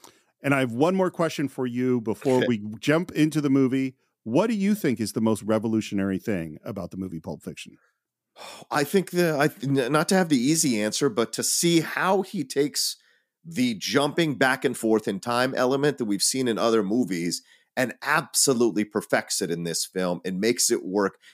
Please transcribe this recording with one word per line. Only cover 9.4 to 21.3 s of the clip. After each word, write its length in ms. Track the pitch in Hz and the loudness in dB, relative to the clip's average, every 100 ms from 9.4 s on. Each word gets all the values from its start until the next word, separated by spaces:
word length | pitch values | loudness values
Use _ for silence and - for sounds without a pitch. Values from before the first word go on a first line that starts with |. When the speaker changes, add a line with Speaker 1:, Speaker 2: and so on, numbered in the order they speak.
| 151 - | 2 0
Speaker 2:
n-, 280 | 131 139 123 | 0 0 2
not 180 | 151 175 | 2 4
to 60 | 190 | 2
have 140 | 175 | 4
the 80 | 139 | 2
easy 440 | 127 160 160 107 | 2 2 2 2
answer, 280 | 107 - 143 | 0 0 0
but 220 | 113 113 | 0 -2
to 100 | - | -2
see 360 | 117 - 170 170 | -2 0 4 2
how 420 | 147 - 175 196 | 2 -2 0 0
he 220 | 190 196 | -2 -6
takes 540 | 131 135 147 - - - _ _ _ _ - | -4 0 0 0 -4 -6 _ _ _ _ -10
the 280 | 85 123 101 | -2 -2 -2
jumping 600 | 95 123 143 175 160 127 | 0 2 2 0 0 2
back 300 | 135 131 135 | 0 2 -2
and 100 | 117 | -2
forth 320 | 113 156 - | 2 2 2
in 120 | 101 | -4
time 340 | 123 120 131 - | -2 0 0 2
element 440 | 127 135 147 135 | 0 2 0 0
that 60 | 110 | -2
we've 180 | 98 | 0
seen 240 | - 131 127 | 0 0 0
in 100 | 101 | 2
other 240 | 113 113 | 2 2
movies 600 | 98 120 104 90 85 82 - _ _ - | 2 0 0 -2 -4 -6 -10 _ _ -4
and 160 | - - | -4 -4
absolutely 840 | 139 156 135 - - 120 120 95 | -2 0 0 0 2 4 2 2
perfects 580 | 107 107 - 120 - - | -2 -4 0 -2 -2 -4
it 100 | 90 | -2
in 120 | 85 | -4
this 220 | 85 80 - | -4 -4 -4
film 340 | 92 90 87 92 | -4 -2 -2 -6
and 140 | 92 | -2
makes 320 | 110 120 - | -2 0 0
it 120 | 117 | 0
work 360 | 87 98 98 - - | 0 0 0 -2 -18